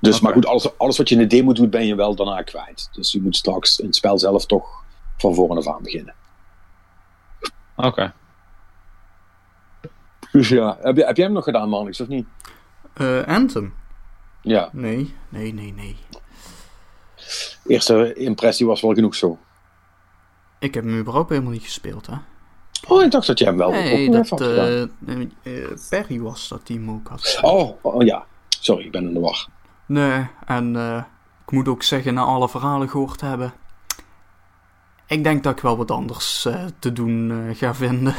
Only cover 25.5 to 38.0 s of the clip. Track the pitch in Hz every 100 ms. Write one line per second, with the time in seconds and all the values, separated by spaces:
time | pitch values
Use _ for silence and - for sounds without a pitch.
25.5 | 127 65 - - 190 214 123 113 113 -
26.5 | - - 117 110 110 110 - - - -
27.5 | 190 143 - - 123 120 - - - _
28.5 | - - 95 92 92 90 85 85 - -
29.5 | - - _ - 143 143 131 131 - -
30.5 | 123 120 117 117 117 120 _ _ _ -
31.5 | 135 131 123 - 139 127 123 127 131 127
32.5 | 131 139 143 135 143 135 - 143 127 123
33.5 | - - - - - - _ _ _ _
34.5 | _ _ _ _ _ _ 156 156 151 139
35.5 | 127 127 117 117 107 - 120 - - -
36.5 | 120 180 - 160 120 117 117 113 113 113
37.5 | 110 127 123 127 123